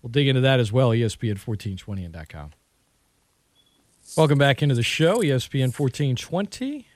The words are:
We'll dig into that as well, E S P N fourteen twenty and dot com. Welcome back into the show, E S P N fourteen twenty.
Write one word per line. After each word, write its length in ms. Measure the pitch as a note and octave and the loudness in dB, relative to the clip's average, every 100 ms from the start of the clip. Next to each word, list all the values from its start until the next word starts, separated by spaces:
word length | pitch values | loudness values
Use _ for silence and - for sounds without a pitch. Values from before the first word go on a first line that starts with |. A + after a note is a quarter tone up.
We'll 100 | A#2+ | -2
dig 160 | B2+ C#3 | 0 2
into 140 | C3 | 4
that 180 | C3 C3 | 4 4
as 120 | A2+ | 2
well, 220 | A#2+ C3 | 4 4
E 100 | A2+ | 4
S 120 | A2+ - | 0 -2
P 140 | A2+ | -6
N 80 | G2 | -4
fourteen 400 | - G#2+ G2+ F#2+ | -6 -8 -8 -10
twenty 260 | - G2 | -10 -10
and 100 | E2+ | -10
dot 160 | E2 D#2+ | -14 -16
com. 220 | D#2 D2+ _ _ _ _ _ _ _ _ _ _ _ _ _ _ _ - - | -16 -16 _ _ _ _ _ _ _ _ _ _ _ _ _ _ _ -6 2
Welcome 220 | D#3 C#3+ | 4 4
back 240 | C#3+ C3 | 4 2
into 100 | D3 | 0
the 100 | A#2+ | 0
show, 380 | A2+ - D#3+ A3 | -2 2 2 2
E 80 | E3 | 0
S 160 | C3 - | 0 -2
P 140 | C#3 | -2
N 100 | B2+ | -2
fourteen 440 | - C#3 - C#3+ B2 | 0 -4 -2 -4 -4
twenty. 720 | - F3 G3+ - C4 D4 - | -4 -6 -6 -8 -8 -8 -14